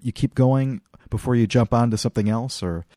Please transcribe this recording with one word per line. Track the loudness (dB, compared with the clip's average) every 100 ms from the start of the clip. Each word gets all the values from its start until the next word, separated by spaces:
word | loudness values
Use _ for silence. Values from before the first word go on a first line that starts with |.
you | -10
keep | -4 -2
going | 2 2 2 0 -6 -12 _ -10
before | -6 0
you | 2 2
jump | 2 2
on | 2 2
to | 0
something | -2 0 0
else, | -2 -4 -6
or? | -6 -6 -10